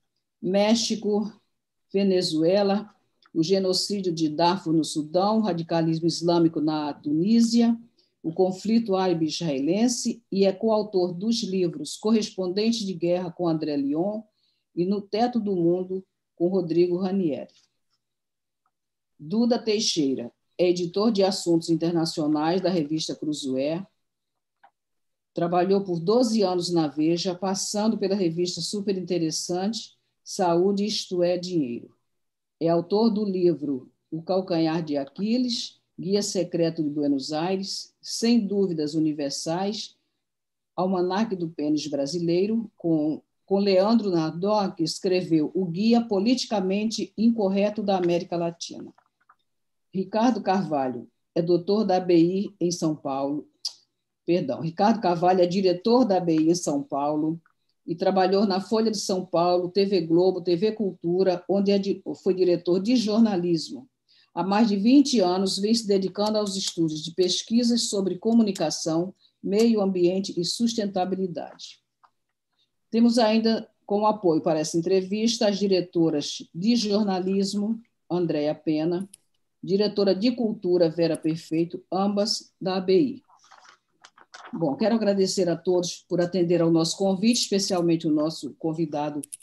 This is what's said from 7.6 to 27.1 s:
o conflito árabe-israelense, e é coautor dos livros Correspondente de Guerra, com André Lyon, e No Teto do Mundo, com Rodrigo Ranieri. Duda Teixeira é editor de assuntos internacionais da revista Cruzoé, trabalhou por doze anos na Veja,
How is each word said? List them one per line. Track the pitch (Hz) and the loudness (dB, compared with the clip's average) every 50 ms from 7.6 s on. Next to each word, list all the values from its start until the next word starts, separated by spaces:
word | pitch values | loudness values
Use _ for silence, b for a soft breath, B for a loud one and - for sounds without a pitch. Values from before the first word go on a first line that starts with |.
| 233 233 233 - - - _ _ _ _ _ _ | 4 2 2 -2 -6 -14 _ _ _ _ _ _
o | - 160 | -8 -4
conflito | 165 185 185 180 185 - - 214 226 233 226 202 190 | 0 0 0 0 0 -4 -2 0 2 2 2 2 0
árabe-israelense, | 185 190 185 170 165 160 151 147 - 175 151 139 131 139 156 185 208 233 247 240 - - 233 - - _ _ | 0 2 0 0 0 0 -2 -2 -4 -4 -2 -2 -2 0 0 2 2 2 0 0 -2 -4 -6 -6 -6 _ _
e | - 190 196 | 0 2 2
é | 190 | 2
coautor | 190 190 220 220 214 214 202 208 202 185 175 180 170 | 2 0 0 2 2 2 0 0 0 0 0 0 -2
dos | 175 202 226 226 - 196 | -4 -2 -2 -2 -2 -2
livros | 185 185 190 180 165 - - 151 - - | -2 -2 0 0 -2 -2 -6 -10 -12 -10
Correspondente | - - 214 226 214 202 - - 185 185 180 185 202 220 233 226 226 202 | -4 0 2 2 2 2 -2 -6 -6 -4 -4 -2 0 0 0 0 0 -4
de | 190 | -6
Guerra, | 180 160 170 175 175 180 185 170 | -4 -2 0 0 0 0 -2 -6
com | - - 175 | -6 -2 0
André | 165 160 156 156 151 147 | 0 0 0 -2 -2 -2
Lyon, | 143 139 139 147 160 185 208 214 220 220 _ _ _ _ _ _ _ _ _ _ | -2 -2 0 0 -2 -2 -2 -4 -6 -10 _ _ _ _ _ _ _ _ _ _
e | 165 175 | -2 -2
No | 190 208 202 | 0 -2 -2
Teto | 202 - - 208 240 247 247 233 | -4 -4 -2 -2 0 0 0 -2
do | 202 202 196 | -2 -2 0
Mundo, | 175 170 170 175 185 185 185 190 190 185 _ _ _ _ _ _ | 2 2 2 2 0 -2 -4 -8 -8 -8 _ _ _ _ _ _
com | - 170 185 | -2 -2 0
Rodrigo | 196 190 175 160 160 170 180 175 175 | 0 0 -2 0 2 2 2 2 0
Ranieri. | 175 196 185 196 196 180 151 127 - - - _ _ _ _ _ _ _ _ _ _ _ _ _ _ _ _ _ _ _ _ _ _ _ _ _ _ _ _ _ _ _ _ _ - | -2 -2 -2 -2 -2 -2 -2 -4 -6 -8 -14 _ _ _ _ _ _ _ _ _ _ _ _ _ _ _ _ _ _ _ _ _ _ _ _ _ _ _ _ _ _ _ _ _ -18
Duda | 147 156 196 226 247 233 240 233 | -10 -4 0 0 2 2 2 0
Teixeira | 233 226 208 220 220 - - 170 147 135 131 123 117 120 - _ _ _ _ - | 0 0 0 0 0 0 0 0 0 0 0 -2 -6 -10 -14 _ _ _ _ 2
é | 175 180 | 2 2
editor | 175 175 180 170 - 196 214 240 | 2 2 -2 -2 -2 0 0 2
de | 202 196 | 2 2
assuntos | 190 - 196 - - 170 170 165 165 165 | 2 2 0 0 0 2 2 2 2 0
internacionais | 165 160 165 170 170 165 160 160 - 170 151 147 151 151 156 165 175 196 | 0 0 0 0 0 0 -2 -2 -2 -2 -2 0 0 0 0 0 0 0
da | 170 175 | 0 0
revista | 190 170 147 147 156 156 - - 139 | 0 0 0 -2 -4 -4 -4 -6 -8
Cruzoé, | - 156 151 151 143 147 131 131 131 139 147 160 185 196 - _ _ _ _ _ _ _ _ _ _ _ _ _ _ _ _ _ _ _ _ _ _ _ _ _ _ _ _ _ | -6 -6 -6 -6 -6 -6 -4 -2 -2 -2 -2 -4 -6 -8 -12 _ _ _ _ _ _ _ _ _ _ _ _ _ _ _ _ _ _ _ _ _ _ _ _ _ _ _ _ _
trabalhou | 170 170 170 175 180 180 190 196 196 | -4 -2 0 2 2 2 2 2 0
por | 196 185 175 165 | 0 -2 -4 -2
doze | 165 190 220 247 262 220 220 220 | 0 2 2 2 2 2 2 2
anos | 196 185 180 175 175 180 | 2 2 0 -2 -2 0
na | 175 165 156 143 | 0 0 0 0
Veja, | - 156 151 165 | 0 0 0 2